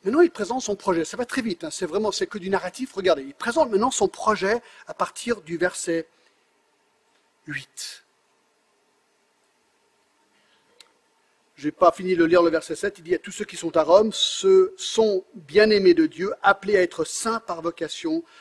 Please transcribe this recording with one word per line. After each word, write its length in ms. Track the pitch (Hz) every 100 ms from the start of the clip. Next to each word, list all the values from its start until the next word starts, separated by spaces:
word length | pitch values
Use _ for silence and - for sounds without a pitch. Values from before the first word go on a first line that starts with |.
Maintenant, 180 | 190 277
il 80 | 339
présente 320 | - 190 254
son 140 | 226 202
projet. 280 | - 170
Ça 140 | 156 214
va 80 | 240
très 160 | -
vite, 220 | 226 175
hein. 60 | 320
C'est 160 | - 175
vraiment, 240 | 180 214
c'est 160 | - 185
que 120 | 208
du 100 | 180
narratif. 460 | 196 175 - 254
Regardez, 280 | 190 185 156
il 120 | 135
présente 360 | - 233 240 277
maintenant 200 | 202 247
son 180 | - 196
projet 540 | - - 208 190 233 - - -
à 80 |
partir 480 | - 185 - 240 214
du 160 | 156 170
verset 500 | 180 - - 165 160 _ _ _ _ _ _ _ _ _ _ _ _ _ -
huit. 580 | 139 - - - - _ _ _ _ _ _ _ _ _ _ _ _ _ _ _ _ _ _ _ _ _ 453 453 453 _ 453 453 480 _ _ _ _ _ _ _ _
Je 100 | 147
n'ai 60 |
pas 180 | - 175
fini 240 | - 185
de 100 | 180
lire 180 | 165 175
le 80 | 170
verset 260 | 160 - 156
sept. 220 | 202 196
Il 60 |
dit 100 | 160 175
à 20 |
tous 140 | -
ceux 120 | -
qui 120 | 208 175
sont 200 | 170 165
à 60 |
Rome, 300 | 151 185 220
ceux 600 | - - - 190 190 185 -
sont 480 | - - 220 190 -
bien-aimés 600 | 214 147 170 214 208 190
de 120 | 170 156
Dieu, 260 | 160 190 220
appelés 340 | 196 196 190 202
à 60 |
être 220 | 180 -
saints 360 | 160 - 226 226
par 220 | - 170
vocation, 600 | 165 170 156 - 160 160 165 -